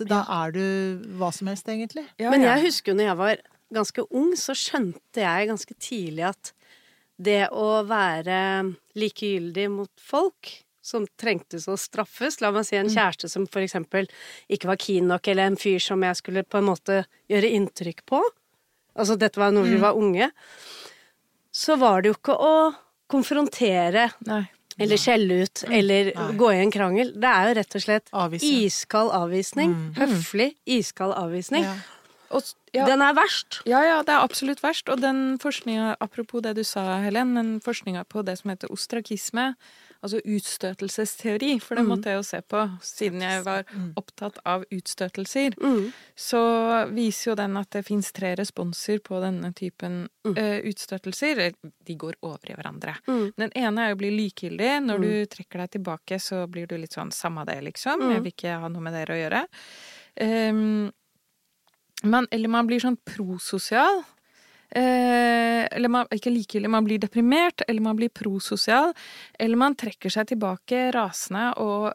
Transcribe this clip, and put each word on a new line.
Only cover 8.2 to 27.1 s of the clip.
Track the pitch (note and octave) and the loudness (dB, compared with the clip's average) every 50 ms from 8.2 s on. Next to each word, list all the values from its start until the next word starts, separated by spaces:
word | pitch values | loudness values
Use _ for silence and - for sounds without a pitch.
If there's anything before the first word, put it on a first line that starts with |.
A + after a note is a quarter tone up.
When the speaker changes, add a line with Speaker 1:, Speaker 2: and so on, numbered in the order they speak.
| E3 F3+ F#3 F#3 F#3+ F#3+ F#3+ F#3+ F#3+ F#3+ F3 - _ _ _ | -2 0 0 0 2 0 0 0 0 -2 -4 -8 _ _ _
Speaker 3:
likegyldig | G#3 G#3+ G#3+ - - A3 G#3 G3 F#3 E3+ F3 E3 F#3+ G3+ G3+ | -4 -2 -2 -2 -4 -4 -2 -2 -2 -4 -4 -4 -4 -2 -2
mot | G3+ G3 G3+ F#3+ _ _ | -2 -4 -6 -10 _ _
folk | - - - C#4+ F4+ F#4+ - _ - - - - _ _ _ _ | -10 -2 0 0 0 0 -2 _ -14 -20 -20 -20 _ _ _ _
som | - - - A#3 G#3+ F#3+ - - | -12 -8 -4 -4 -4 -6 -8 -6
trengtes | - A3+ G3+ E3+ - _ - E3+ D#3 - | -2 -2 -2 -2 -4 _ -12 -10 -6 -6
å | G3 F#3+ | -6 -6
straffes, | - - - - G#3 - - - A#3 D4 - - | -6 -6 -6 -6 -6 -6 -6 -6 -4 -4 -2 0
la | A3+ G#3 | 0 0
meg | G3+ G#3 G#3+ | 2 0 0
si | - - G3+ | 0 0 0
en | G3 G#3 | 0 2
Speaker 1:
Mm. | G#3+ | 2
Speaker 3:
kjæreste | A3+ G#3+ F#3 - - - E3 | 4 2 2 2 -2 -8 -8
som | - F#3+ G3 F3+ | -6 -6 -6 -4
for | - G3+ | -2 -4
eksempel | F#3+ F#3 - F#3+ E3 - - F#3+ G3 F#3+ - - - - - - - - | -4 -2 -4 -6 -6 -2 -2 -2 -2 -2 -6 -14 -20 -20 -20 -20 -6 -4
ikke | G3+ G3 - F3+ | -4 -2 0 -2
var | F#3+ F#3+ | -2 -2
keen | - - G3 F3+ F3+ F3+ | 0 0 2 2 4 2
nok, | F3+ F3 - G#3 | 2 2 0 0
eller | G3 F#3+ F#3+ | 2 4 4
en | G3 G3 F#3+ | 2 2 2
fyr | - G#3 F#3+ F3+ | 2 0 2 2
som | - - G3 F#3+ | 0 0 0 2
jeg | F#3 F3+ F3+ | 2 0 0
skulle | - - - F#3 F#3+ F#3+ | -2 -6 -4 -4 -4 -4
på | - - G#3 | -2 0 2
en | G3+ G3+ | 2 2
måte | F3+ E3+ - - G3 G3 F#3 - _ _ _ - | 2 0 0 0 0 0 0 -2 _ _ _ -2
gjøre | G3+ G#3 G3+ A#3 | 2 2 2 4
inntrykk | A#3 G3+ G3+ - - - F#3 E3+ E3 - - | 2 2 0 0 -2 -6 -8 -8 -8 -10 -4
på, | - C4 C#4+ G4 A#4+ - _ _ _ _ _ _ _ _ _ _ _ _ - | -2 0 2 2 0 -2 _ _ _ _ _ _ _ _ _ _ _ _ -2
altså | A3 G3 A3 G3 | 0 0 2 4
dette | A3 G#3 - G3+ | 2 2 2 2
var | G3+ G3+ | 2 4
når | G3+ G#3 G3 | 4 4 4
vi | F3+ F#3+ F#3+ | 4 4 6
Speaker 1:
Mm. | |
Speaker 3:
var | G3 G#3 - | 6 6 4
unge, | A3+ G#3+ G3+ F3+ F3+ A#3 D#4 - _ - - - - - - - - - - - - _ _ _ _ _ _ _ _ _ _ | 4 4 4 4 4 2 2 0 _ -16 -20 -20 -20 -20 -20 -18 -18 -20 -20 -20 -20 _ _ _ _ _ _ _ _ _ _
så | - - - - D#4 C#4 | -8 -4 0 2 4 6
var | C4 A3+ G3 F#3 | 6 6 6 6
det | F#3 G#3+ G#3+ | 4 4 2
jo | - | 2
ikke | - - C#4 - | 2 0 2 4
å | C4+ D#4 D#4 D#4 D#4 D#4+ D4+ - - _ _ _ _ - | 6 6 6 6 6 4 2 -2 -10 _ _ _ _ 0
konfrontere | - C#4 B3+ - D4+ D4 D4 B3+ - - B3 G#3 F#3 F3+ F3 E3+ F3+ G#3+ A#3+ A#3+ - - A3+ | 0 2 2 2 2 2 2 0 0 0 0 2 4 4 2 4 4 4 2 2 0 -6 -6
Speaker 2:
Nei. | A3 G#3+ G#3+ G3 - - _ _ _ - - | -4 -2 -2 -4 -4 -8 _ _ _ -6 -2
Speaker 3:
eller | G#3 G#3+ G#3+ | 0 2 2
Speaker 1:
Nei. | G#3 | 4
Speaker 3:
skjelle | - B3+ A#3+ A3+ G#3+ F#3 F3+ F3+ F#3 | 4 4 4 4 4 4 4 2 2
ut, | G3 - - - - | 0 -2 -8 -4 2
Speaker 1:
Mm. | A#3+ | 4
Speaker 3:
eller | A3 G3 G3 G3 G3 G3+ G3 - | 4 6 6 6 4 4 2 0
Speaker 1:
Nei. | F3 - - A3+ G#3 | -2 -4 -4 2 4
Speaker 3:
gå | A#3+ A3+ G3+ | 6 6 6
i | F#3 | 6
en | F#3+ G#3+ | 4 2
krangel. | G3+ G3+ G3+ F#3 F3+ G#3 B3+ A#3+ | 2 2 0 2 2 2 0 0